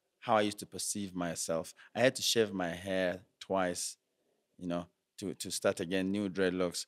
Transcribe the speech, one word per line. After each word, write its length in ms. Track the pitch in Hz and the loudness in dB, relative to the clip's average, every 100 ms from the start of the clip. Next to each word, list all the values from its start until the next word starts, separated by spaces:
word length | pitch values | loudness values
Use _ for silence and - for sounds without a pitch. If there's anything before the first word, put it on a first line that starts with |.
| _ _ | _ _
how 160 | - 113 | 2 4
I 60 | |
used 160 | 104 - | 4 -2
to 60 | - | -10
perceive 480 | 92 - 107 98 | -8 -6 -4 -4
myself. 600 | 92 85 78 - 82 90 - - | -4 -4 -2 -2 -2 -4 -12 -8
I 60 | - | 4
had 140 | 127 127 | 4 4
to 60 | |
shave 300 | - 117 104 | 2 2 2
my 160 | 98 87 | 0 -2
hair 500 | 87 95 95 92 92 - - | -4 -2 0 0 -2 -8 -12
twice, 560 | - 95 90 87 - - _ _ _ _ _ - | -2 0 0 -2 -6 -10 _ _ _ _ _ -10
you 80 | 90 | -4
know, 180 | 87 87 _ _ - | -4 -4 _ _ -10
to, 160 | 98 | -8
to 160 | 69 98 | -8 -6
start 300 | - 98 98 | 0 0 0
again, 300 | 85 95 95 | 0 0 0
new 180 | 101 101 | 0 0
dreadlocks. 580 | 90 92 92 87 - | 2 2 2 0 -2